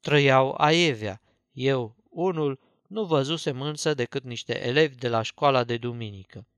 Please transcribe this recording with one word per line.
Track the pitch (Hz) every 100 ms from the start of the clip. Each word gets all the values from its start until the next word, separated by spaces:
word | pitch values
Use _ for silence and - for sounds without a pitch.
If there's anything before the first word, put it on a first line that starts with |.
trăiau | - 147 143 131 135 -
aievea. | 151 165 170 117 107 98 _ _ _
Eu, | 131 131 131 117 _ _
unul, | 175 180 165 147 135 _ _ _
nu | 208
văzusem | 196 156 135 160 - 127
însă | 147 151 165
decât | 147 120 139
niște | 127 117 - - -
elevi | 135 156 127
de | 123
la | 117
școala | 110 - 143 135
de | 117 117
duminică. | 120 117 113 98 95 - 104